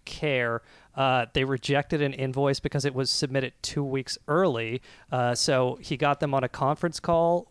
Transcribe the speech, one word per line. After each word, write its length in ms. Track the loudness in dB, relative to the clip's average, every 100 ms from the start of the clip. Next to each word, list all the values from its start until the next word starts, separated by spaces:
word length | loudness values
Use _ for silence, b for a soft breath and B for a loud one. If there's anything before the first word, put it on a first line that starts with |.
| -16
care. 560 | -6 -2 0 0 -2 B B B 0
Uh, 320 | 2 2 2
they 120 | 0 0
rejected 560 | 0 0 0 0 0
an 120 | -2
invoice 460 | -2 -4 0 0 0
because 240 | -2 -2
it 100 | -2
was 160 | -2 -2
submitted 440 | 0 0 0 -2 -4
two 220 | -6 -4
weeks 340 | -2 -2 -4 -8 -2
early. 540 | 2 2 0 -2 -6 B B -4
Uh, 240 | 0 0 0
so 420 | 2 2 2 -2
he 140 | -6 0
got 240 | 0 2
them 140 | 0
on 100 | 0
a 60 | -2
conference 500 | 0 0 0 -2 -2
call 480 | 0 2 4 2 -2